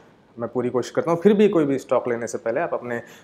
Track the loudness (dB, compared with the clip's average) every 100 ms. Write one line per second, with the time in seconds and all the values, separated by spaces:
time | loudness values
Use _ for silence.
0 | _ _ _ -10 -6 -4 -2 -2 -2 -2
1 | 0 2 4 6 4 4 0 -2 0 0
2 | 0 -4 -6 -6 -4 -4 -4 -6 -6 -8
3 | -10 -20